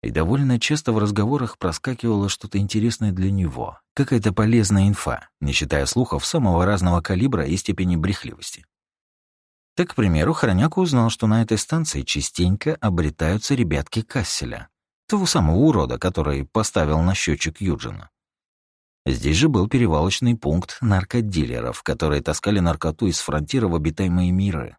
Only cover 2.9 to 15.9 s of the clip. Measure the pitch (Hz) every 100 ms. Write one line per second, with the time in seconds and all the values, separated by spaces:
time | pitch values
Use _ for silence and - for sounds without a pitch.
2.9 | 113 107 92 92 98 87 64 - - _
3.9 | - 139 123 107 92 107 117 101 101 98
4.9 | 101 - 60 - _ 71 69 73 73 67
5.9 | - 123 71 - - 113 85 90 101 90
6.9 | 87 80 92 131 110 71 87 - 92 92
7.9 | 87 85 98 - - - - - _ _
8.9 | _ _ _ _ _ _ _ _ - 175
9.9 | - 104 80 78 160 120 92 131 170 180
10.9 | 135 113 - 110 110 113 107 - 160 151
11.9 | 71 65 - 69 - 90 101 - 160 113
12.9 | 87 76 - 78 101 - 139 98 73 71
13.9 | - 110 139 98 - 62 - - _ _
14.9 | _ _ 214 180 - 82 85 147 120 65